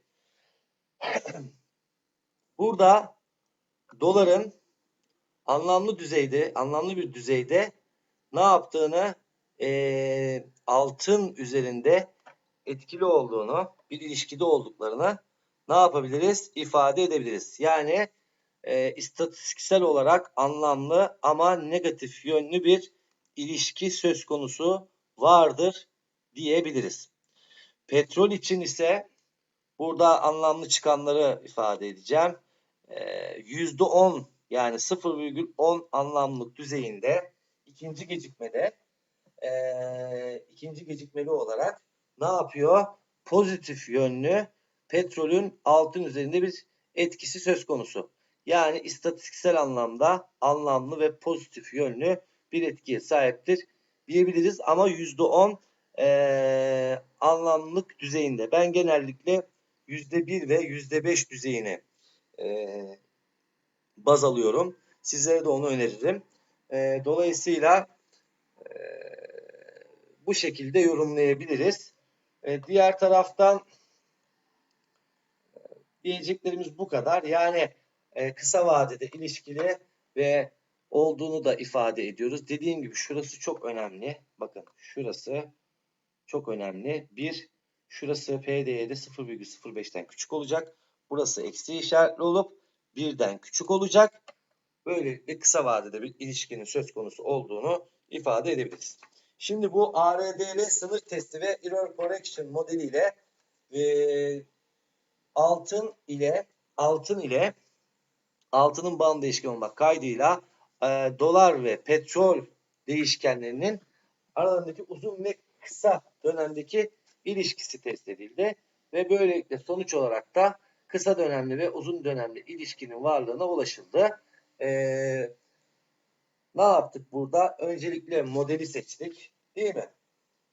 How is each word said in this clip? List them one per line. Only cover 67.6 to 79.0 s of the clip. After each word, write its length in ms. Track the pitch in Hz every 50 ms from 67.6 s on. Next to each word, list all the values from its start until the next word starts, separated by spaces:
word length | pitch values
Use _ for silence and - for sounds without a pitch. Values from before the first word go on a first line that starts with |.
| 151 165 180 196 190 - _ _ _ _ _ _ _ _ _ _ _ _ _ _
e, 100 | - - - - 50 50 50 50 50 50 50 50 50 50 50 50 50 50 - - - - - - - _ _ _ _ _ _ _
bu 140 | _ 175 202
şekilde 460 | - - 156 135 - 139 135 139 185
yorumlayabiliriz. 1120 | 170 170 160 147 156 151 147 147 147 139 139 139 165 156 147 123 151 190 196 - - - _ _ _ _ _ _ _ _ _ _ -
E, 200 | 143 143 143 139
diğer 360 | 165 190 196 190 190 190 190
taraftan, 640 | 190 185 190 185 185 185 - - 196 196 202 196 - _ _ _ _ _ _ _ _ _ _ _ _ _ _ _ _ _ _ _ _ _ _ _ _ _ _ _ _ _ _ _ _ _ _ _ _ _ _
e, 40 | - - - - - _ _ _ _ -
diyeceklerimiz 760 | 180 - 175 151 156 190 - - 185 175 175 180 160 151 165
bu 100 | 190 -
kadar. 360 | 151 131 - 156 170 180 156
Yani, 460 | 151 160 170 170 170 175 170 151 - - _ _ _ _ _ _ _ -
e, 220 | 127 131 131 131
kısa 300 | - - - - 185 175
vadede 400 | 170 156 147 135 135 127 120